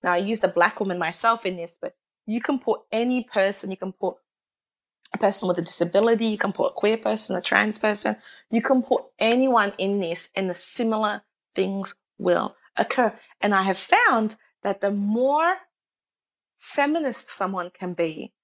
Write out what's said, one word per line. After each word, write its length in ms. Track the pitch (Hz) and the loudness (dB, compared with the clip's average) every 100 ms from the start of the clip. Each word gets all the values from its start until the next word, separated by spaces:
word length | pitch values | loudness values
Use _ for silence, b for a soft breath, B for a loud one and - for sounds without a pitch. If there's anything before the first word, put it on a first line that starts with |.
Now, 120 | 180 | 2
I 40 | 175 | 0
use 220 | 196 220 | 0 0
the 80 | 196 | 0
black 320 | 180 175 - | 4 2 2
woman 180 | 196 180 | -4 -2
myself 480 | 165 180 226 226 233 | -4 0 0 0 -2
in 120 | 180 | -6
this, 200 | 170 - | -10 -10
but 160 | - _ _ _ - | -12 _ _ _ -6
you 160 | 226 | -6
can 180 | - 277 | -2 -2
put 220 | - 214 _ | 0 -2 _
any 320 | 220 240 254 | -2 0 0
person, 460 | 233 208 196 202 190 | -2 0 0 0 -8
you 80 | 190 | -6
can 140 | 190 | -8
put 240 | - 190 - _ _ _ _ _ _ _ _ _ | -4 -6 -6 _ _ _ _ _ _ _ _ _
a 40 | 214 | 0
person 300 | 220 208 190 | 0 0 -2
with 100 | 175 | -2
a 40 | |
disability, 680 | 170 - 170 196 226 226 226 | -2 -2 2 2 4 2 0
you 100 | 208 | -2
can 160 | 220 | -4
put 140 | - - | -2 -4
a 60 | |
queer 240 | - 208 226 | 0 0 0
person, 380 | 220 214 - 185 | -2 -2 -2 -4
a 60 | |
trans 360 | - 196 208 - | 0 2 2 0
person, 380 | 214 208 214 214 B B B | -2 0 -2 -4 B B B
you 120 | 233 | 0
can 200 | 240 262 | 4 2
put 220 | - - - _ | 2 -2 -2 _
anyone 540 | 220 240 262 233 202 - | 2 4 4 4 2 0
in 220 | 190 202 | -2 0
this, 300 | 175 170 - - | -2 -4 -4 -2
and 140 | 190 | -2
the 60 | 175 | -2
similar 680 | - - 226 220 214 208 _ _ _ | -4 0 0 0 0 -4 _ _ _
things 420 | - 190 196 190 - _ _ | -2 -2 -2 -6 -8 _ _
will 380 | 180 170 160 - b - | 0 2 0 -8 b -2
occur. 360 | - - 233 B B B | 0 2 0 B B B
And 120 | 208 | 0
I 100 | 196 | 2
have 140 | 190 185 | 2 -2
found 600 | - 415 480 247 214 - b b | 2 4 4 4 0 -6 b b
that 180 | 196 190 | -6 -2
the 100 | 202 | -2
more 680 | 202 202 220 262 294 330 381 - _ _ _ _ _ _ _ _ _ | 0 0 2 2 2 2 0 -8 _ _ _ _ _ _ _ _ _
feminist 720 | - - 285 320 285 - - | -6 0 2 2 -2 -4 -6
someone 400 | - 190 190 175 | -4 -2 -4 -6
can 240 | _ 185 | _ -8
be 400 | 175 170 156 - _ | -2 -4 -4 -14 _